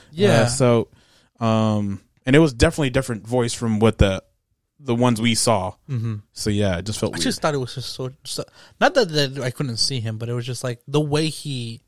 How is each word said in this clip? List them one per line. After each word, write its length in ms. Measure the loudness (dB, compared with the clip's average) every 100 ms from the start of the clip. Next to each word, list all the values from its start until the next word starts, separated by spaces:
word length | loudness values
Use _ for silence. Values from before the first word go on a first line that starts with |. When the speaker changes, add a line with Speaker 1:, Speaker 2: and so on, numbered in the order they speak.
| _
Speaker 1:
Yeah. 300 | 0 4 6
Speaker 2:
Uh, 60 | 4
so, 420 | 4 4 4 0 _ _ _ _ _
um, 600 | 0 2 2 0 -2 -6 -12 _ 2
and 80 |
it 60 | 6
was 120 | 4
definitely 360 | 4 0 2 0
a 20 |
different 340 | 0 -2 -6 -2
voice 240 | 0 0
from 240 | -2 -2 4
what 200 | 2 4
the, 260 | 2 2 -6 _ _ _ _ _
the 120 | -4 2
ones 240 | 2 2
we 160 | 0 0
saw. 380 | 2 0 -2 -10 -8
Speaker 1:
Mm-hmm. 280 | -6 -4 -8 -12
Speaker 2:
So 180 | -8 -4
yeah, 280 | 0 0 -2
it 60 |
just 140 | -6 -6
felt 140 | -4
Speaker 1:
I 40 | -2
Speaker 2:
weird. 40 |
Speaker 1:
just 180 | -4 -2
thought 140 | -4
it 40 | -4
was 180 | -6 -8
just 160 | -12
so, 160 | -10 -12 -12
so, 180 | -12 -12 -12 _ -20 _
not 140 | 2
that, 140 | 2 0
that 280 | 0 -2 -2
I 120 | -6
couldn't 240 | -4 -6 -2
see 240 | -4 -2
him, 180 | -6 -6
but 100 | -6
it 40 |
was 120 | -6
just, 200 | -6 -8
like, 160 | -8 -8 -2
the 120 | 0
way 280 | 0 0 -2
he, 520 | -4 -8 -8 -10 -12